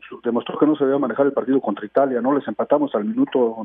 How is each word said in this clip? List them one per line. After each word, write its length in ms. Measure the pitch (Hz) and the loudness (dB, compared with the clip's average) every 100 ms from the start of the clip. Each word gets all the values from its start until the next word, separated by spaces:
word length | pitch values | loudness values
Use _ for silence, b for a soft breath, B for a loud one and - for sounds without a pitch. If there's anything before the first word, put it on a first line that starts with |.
| - | -18
su-, 140 | 120 | -10
demostró 360 | 123 117 - - | -4 -4 -4 0
que 80 | 147 | 2
no 80 | 147 | 2
se 100 | 135 | 2
debe 140 | 139 | 0
manejar 260 | 139 113 139 | -2 0 0
el 80 | |
partido 260 | 135 110 135 | 0 0 0
contra 240 | 117 101 | 0 -6
Italia, 380 | 107 - 139 123 | -2 0 2 0
¿no? 160 | 123 143 | 0 0
Les 100 | 135 | -2
empatamos 460 | 107 117 147 139 | -6 0 0 2
al 120 | 110 107 | -2 -2
minuto 520 | 113 139 135 120 113 | 0 0 2 2 0